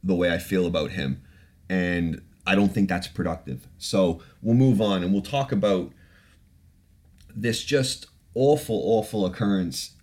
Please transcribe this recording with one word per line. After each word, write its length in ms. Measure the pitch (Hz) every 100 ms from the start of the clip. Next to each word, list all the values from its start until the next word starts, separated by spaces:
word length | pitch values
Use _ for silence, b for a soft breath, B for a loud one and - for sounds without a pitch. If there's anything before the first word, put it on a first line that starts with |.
the 120 | 92 90
way 160 | 87
I 60 | 85
feel 300 | - 92 87
about 240 | 85 76
him. 320 | - 69 65 b b b b -
And 520 | 92 90 87 85 78 - _ -
I 100 | 98
don't 180 | 101
think 140 | 101 98
that's 200 | 90 90
productive. 600 | - 87 82 - 64 - -
So 440 | - 104 92 82 B B
we'll 140 | 107 120
move 260 | 131 104
on 220 | 107 95
and 80 | 90
we'll 100 | 98
talk 300 | 95 139 135
about 400 | 107 101 95 85 - b b b b _ _ _ _ _ _ _ - - -
this 280 | 117 113
just 440 | - 139 131 - - _ _ 117
awful, 460 | 135 151 - 110 -
awful 400 | 110 107 107 92
occurrence 680 | 92 101 98 87 - - -